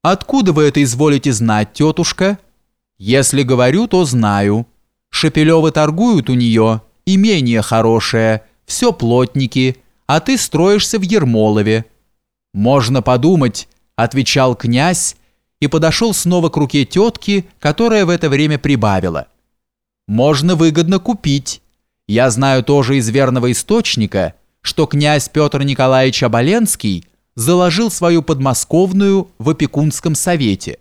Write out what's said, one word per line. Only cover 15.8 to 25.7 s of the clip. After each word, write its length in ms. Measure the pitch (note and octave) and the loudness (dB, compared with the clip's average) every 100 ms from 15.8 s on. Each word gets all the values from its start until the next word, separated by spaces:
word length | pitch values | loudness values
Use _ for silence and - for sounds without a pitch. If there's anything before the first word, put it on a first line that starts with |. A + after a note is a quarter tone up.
| D#3+ D#3+ A3+ | 0 0 -2
снова 360 | G3 E3+ F3+ E3 | -2 0 0 0
к 60 | - | 0
руке 280 | C#3+ C#3+ | -2 0
тетки, 640 | C3 F3+ A3+ - - G3+ F3+ _ | 0 0 0 -2 -4 -4 -4 _
которая 480 | G3 - A#3 A3 F3+ | -4 0 0 2 0
в 40 | |
это 180 | F3 D#3+ | 0 0
время 260 | C#3 D3+ D3 | 0 0 -2
прибавила. 680 | C#3+ C3+ G#2+ F#2+ F2+ D#2 - _ _ _ _ _ _ _ - | 0 0 0 0 -2 -6 -10 _ _ _ _ _ _ _ -6
"Можно 480 | G#2+ C#3 C#3 E3 | 0 2 2 0
выгодно 460 | E3+ E3 D#3 E3+ F#3+ | 2 2 2 0 0
купить. 600 | G#3+ A3+ - C#3 - - _ _ _ _ - | -2 -4 -2 -2 -4 -14 _ _ _ _ -4
Я 240 | G#2+ B2+ | 0 0
знаю 320 | A2+ C#3 C3 | 2 0 0
тоже 340 | A#2+ C#3+ B2 C#3 | 2 0 2 0
из 100 | A2+ | 0
верного 420 | A#2+ C3 B2+ B2 | 0 0 0 -2
источника, 840 | A#2+ - A3+ - - G#2 G2 E2+ - _ _ | -2 -2 -2 0 -2 -2 -2 -4 -6 _ _
что 260 | - - D#3 | -8 -4 -2
князь 420 | D3 D3 D3+ - | 0 0 0 -2
Петр 360 | D3+ D3 C#3+ | -2 -2 0
Николаевич 580 | C#3 | -4